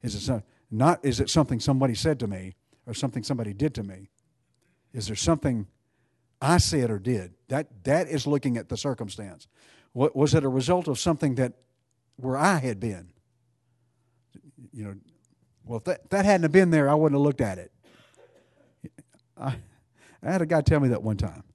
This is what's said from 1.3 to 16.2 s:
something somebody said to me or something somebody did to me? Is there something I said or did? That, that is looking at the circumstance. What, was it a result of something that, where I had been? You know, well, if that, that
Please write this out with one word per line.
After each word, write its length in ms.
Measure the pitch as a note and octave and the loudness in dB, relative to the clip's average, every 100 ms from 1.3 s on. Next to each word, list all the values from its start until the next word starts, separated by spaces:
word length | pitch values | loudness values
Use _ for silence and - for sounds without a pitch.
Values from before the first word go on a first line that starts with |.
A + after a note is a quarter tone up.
something 280 | E3 C#3 A#2+ | 2 2 0
somebody 360 | - C3+ C3+ A2 | 0 0 0 0
said 240 | D#3+ C#3 | -2 -2
to 80 | A#2 | -4
me 280 | F#2+ F#2 - _ _ - | -8 -12 -16 _ _ -14
or 80 | |
something 300 | A2+ C#3 B2 | -8 -6 -6
somebody 300 | - B2+ G#2+ | -6 -6 -6
did 200 | G2+ D3+ C3 | -4 -4 -4
to 80 | |
me? 280 | G2 F#2+ G2 _ _ _ _ _ _ _ _ | -10 -14 -20 _ _ _ _ _ _ _ _
Is 140 | A#2+ G2+ | -10 -8
there 80 | G#2+ | -4
something 520 | - D#3+ C#3+ A#2+ G2 _ _ _ _ _ _ _ | 0 0 0 -2 -6 _ _ _ _ _ _ _
I 180 | C3+ F3 | 2 4
said 320 | - D#3 A#2+ | 4 2 0
or 80 | G#2 | -2
did? 340 | G2+ A#2 F2+ - - | -2 -4 -6 -14 -8
That, 380 | C3+ D#3 G#2+ A2 | -6 -6 -8 0
that 220 | D3+ D#3 | 0 0
is 200 | D3+ C3+ | -4 -2
looking 300 | C#3+ C3 A#2 | -2 0 -4
at 120 | G#2 | -6
the 80 | - | -6
circumstance. 680 | C#3+ B2+ A2 - G2 - _ _ _ _ _ | -6 -6 -8 -12 -16 -18 _ _ _ _ _
What, 220 | B2 C#3+ C3 | -2 0 2
was 200 | D3 D#3 | 4 4
it 80 | |
a 60 | C#3 | 2
result 380 | C3 B2+ F3+ E3+ | 0 2 0 0
of 120 | C3 | -2
something 360 | - D#3 D3 B2 | -2 0 0 0
that, 180 | B2 - _ _ _ _ _ - | -2 -4 _ _ _ _ _ -10
where 200 | B2+ C3 | -6 0
I 200 | E3+ F3 | 2 2
had 220 | B2+ G#2 | 0 -4
been? 340 | A2+ F#2 F2+ _ _ _ _ _ _ _ _ _ _ _ _ - D3 - B2+ | -6 -8 -14 _ _ _ _ _ _ _ _ _ _ _ _ -20 -20 -20 -20
You 120 | A#2 | -14
know, 120 | G#2 G2 - _ _ _ _ _ - | -12 -14 -20 _ _ _ _ _ -10
well, 120 | A#2 | -6
if 60 | F3+ | -4
that, 240 | F3+ - | -6 -2
that 140 | G3 | 2